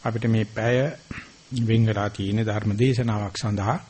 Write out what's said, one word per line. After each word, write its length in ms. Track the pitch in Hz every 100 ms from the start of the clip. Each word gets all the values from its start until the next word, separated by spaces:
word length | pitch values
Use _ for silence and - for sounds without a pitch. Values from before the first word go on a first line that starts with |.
අපිට 260 | - 113 113
මේ 180 | 113
පැය 320 | 107 - 113 123 143 156 - - - - - 127
වෙන් 260 | 113 113 113
වෙලා 240 | 101 104
තියෙන 280 | 107 98 107
ධර්ම 340 | 110 107 107
දේශනාවක් 640 | 101 127 120 117 107 101 -
සඳහා. 400 | 110 104 98 160 -